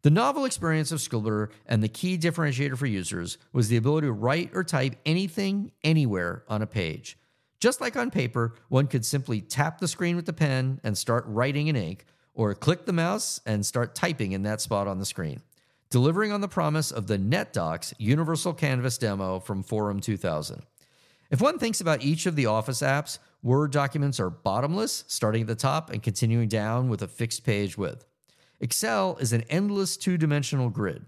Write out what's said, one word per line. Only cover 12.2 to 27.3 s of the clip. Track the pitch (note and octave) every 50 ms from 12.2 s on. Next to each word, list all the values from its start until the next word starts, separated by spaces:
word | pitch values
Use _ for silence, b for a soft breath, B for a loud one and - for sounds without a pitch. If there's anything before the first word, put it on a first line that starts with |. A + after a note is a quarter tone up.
| b b b
or | - A2+ G#2 G2+
click | - - - F3 F3 -
the | -
mouse | F#3 E3 E3 E3+ G3 A3 - - - - _
and | - G#2+ G#2 G2+
start | - - B2+ A#2+ A2 -
typing | - - F3 D#3+ B2 A2+ F#2+ F#2+
in | F#2+
that | G2 G#2 G#2+ G#2+
spot | - - A2+ G2+ G2+
on | G2+ G2 F#2
the | G2
screen, | - - - F2 D#2 C2+ C#2 - _ b b b b b b b b
delivering | - B2 B2 D3 E3 F#3+ G#3+ G#3+ G#3
on | G3+
the | G3+ F#3+
promise | - F#3+ D#3+ D3+ D3+ D#3+ D3 -
of | - A#2 G2+
the | G2+ G#2+
NetDocs | G2 F#2+ G#2 C#3 G3 - - - G#2 E2+ D#2+ E2 E2+ - - -
Universal | _ G#2 G#2 C3+ D3+ E3 D#3 E3 D#3 - F#3 D#3
Canvas | - D#3 C#3+ C3 B2 A#2+ C3 A#2
demo | - A#2+ G#2+ G2+ G2 G2 F#2 F#2 F#2
from | - - G#2 F#2+ F#2+
Forum | - A2+ G#2+ G#2 G#2 G2+ G2
two | F#2+ - G#2
thousand. | F#2 - F2+ D#2+ D2+ D2+ - - - - _ _ b b b b b b b b b b b
If | D#3+ B2+
one | G#3 D4 E4+ D#4
thinks | - A3+ A3 -
about | F3 E3 D#3 A#2+ B2
each | C#3+ D#3+ D#3+ -
of | F#3 D#3+
the | D3 B2+
Office | G#2+ G#2+ A2 G#2+ - C3 A#2
apps, | C#3+ C3+ C3+ C#3+ D3+ - - b b b b b
Word | - A#2+ B2+ C#3 D3+ D3
documents | C3 D3 C#3 C3+ - D#3 C#3+ C#3+ C3 -
are | G2 F#2
bottomless, | E2+ - _ G2+ F#2+ A2+ C3 D3 E3+ G3+ A3 - - - -
starting | - - - - G#2+ A2 A2+ A2+
at |
the | A2 A2+
top | A2+ - C3 C#3+ D#3 D#3+ -
and | - G2+ -
continuing | A#2 G2 - B2 A2+ A2+ A#2+ A#2 G#2+
down | G#2+ A2 G#2 A2 A2+ B2 B2+ B2+
with | A2+ F#2+ G2+
a |
fixed | F2+ - - A#2+ A2+